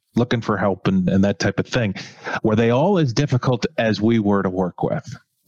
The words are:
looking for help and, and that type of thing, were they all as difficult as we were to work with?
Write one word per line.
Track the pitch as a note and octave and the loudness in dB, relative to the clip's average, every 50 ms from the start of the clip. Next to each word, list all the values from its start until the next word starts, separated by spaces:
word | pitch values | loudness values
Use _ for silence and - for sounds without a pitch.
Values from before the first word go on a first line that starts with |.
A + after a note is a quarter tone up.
| _ _ - | _ _ -2
looking | A2+ A#2+ A#2+ B2 A#2 | -2 0 0 -2 -2
for | A2 - G#2+ | -2 -2 -2
help | G2 G#2+ G2+ F#2 - - | 0 0 0 0 0 -2
and, | G2+ G2 F#2 F2+ F2+ | 0 0 0 2 2
and | F#2+ F#2+ G2+ | 2 2 2
that | G2+ G2 - | 2 0 0
type | - G2+ - - | -2 -2 -2 -4
of | - | -4
thing, | - - C3 A2+ G2 F#2 - - - - - - - - - - | -4 -2 -2 -2 -2 -4 -6 -12 -18 -20 -16 -12 -10 -6 -4 -2
were | A2 G#2+ | 0 2
they | A2 A#2 A2+ | 2 2 2
all | A#2+ C3 D#3 G3 G#3 E3+ | 2 2 2 2 2 2
as | D#3 B2 G#2+ | 0 0 0
difficult | - C#3+ - C3 A#2+ - C3+ B2 - - - - - | -2 -2 0 0 0 0 0 -2 -2 -2 -4 -2 -2
as | A2+ A2 G#2 F#2+ | 0 0 0 2
we | G#2+ A2+ A#2 A2+ | 2 2 2 2
were | G2+ G2+ G2+ G2 F#2 | 2 2 0 0 0
to | F#2+ | -2
work | F#2 F#2 F#2 F2+ - - - | -2 -2 -4 -4 -4 -4 -4
with? | - - - - - - - _ _ _ _ _ | -4 -4 -6 -8 -10 -16 -20 _ _ _ _ _